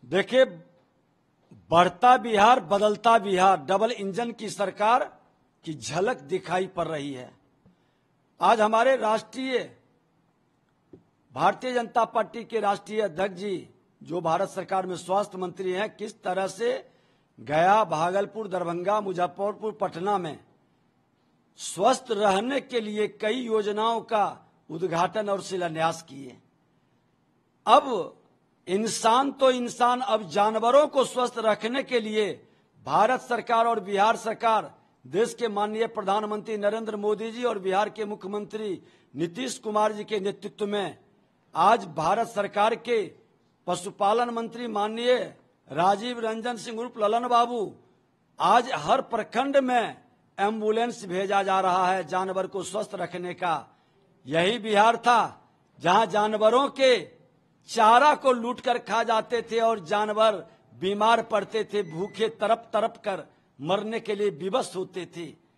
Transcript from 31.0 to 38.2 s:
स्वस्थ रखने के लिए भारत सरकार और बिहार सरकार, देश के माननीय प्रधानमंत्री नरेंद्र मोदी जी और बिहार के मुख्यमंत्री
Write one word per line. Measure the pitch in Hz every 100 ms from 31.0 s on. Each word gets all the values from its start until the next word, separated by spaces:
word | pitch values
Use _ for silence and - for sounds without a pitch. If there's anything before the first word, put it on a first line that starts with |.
| 240
स्वस्थ | 247 247 233
रखने | 220 208 214 262
के | 254 247
लिए | 220 214 208 139 _ _ _ _ -
भारत | 156 214 254
सरकार | - 233 - 233 233
और | 233
बिहार | 190 202 208 226
सरकार, | 220 220 233 220 151 - _ _ 127
देश | 156 226
के | 233 240
माननीय | 202 208 220 226
प्रधानमंत्री | 226 196 202 214 214 208 214
नरेंद्र | 202 220 220 214
मोदी | 208 214 226
जी | 226
और | 247 208
बिहार | 190 185 208
के | - 208
मुख्यमंत्री | 208